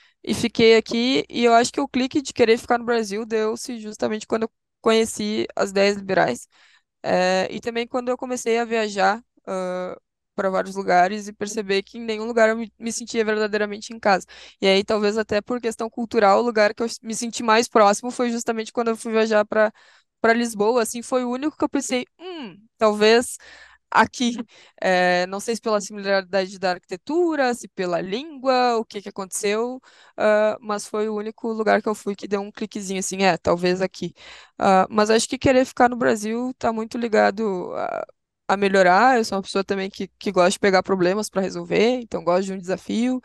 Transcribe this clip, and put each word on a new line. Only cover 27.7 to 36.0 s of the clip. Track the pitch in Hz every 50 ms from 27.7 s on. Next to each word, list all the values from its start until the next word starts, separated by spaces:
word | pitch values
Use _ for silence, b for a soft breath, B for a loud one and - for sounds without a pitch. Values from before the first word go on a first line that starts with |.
| _ - 190 180 175 165
língua, | 175 185 185 233 285 330 302 269 240 269 254 254 247 247 240 226
o | 226
que | - - 214 190
que | 202
aconteceu, | - - 196 190 - - - 202 208 220 226 240 254 262 b b b b b b b
ah, | - - 214 214 208 214 214 208 -
mas | - 214 208 208 -
foi | - - 214 208 220
o | 214
único | 208 208 220 226 - - 233 220
lugar | 220 220 208 202 202 -
que | 226
eu | 214
fui | - - 202 202
que | - - 196
deu | 202 202 202
um | 208 -
cliquezinho, | - 220 208 - 214 202 185 190 190
assim, | 185 - - 190 196
"É, | 190 170 170
talvez | - - 170 175 175 180 180 185 190
aqui." | 185 - - - 175 B B B B B B B B B -
Ah, | - 202 190 190 190 -
mas | - 214 214 214
acho | 220 226 - -
que | - 254
querer | - 277 262 254 262
ficar | - - - 262 240
no | 247
Brasil | 233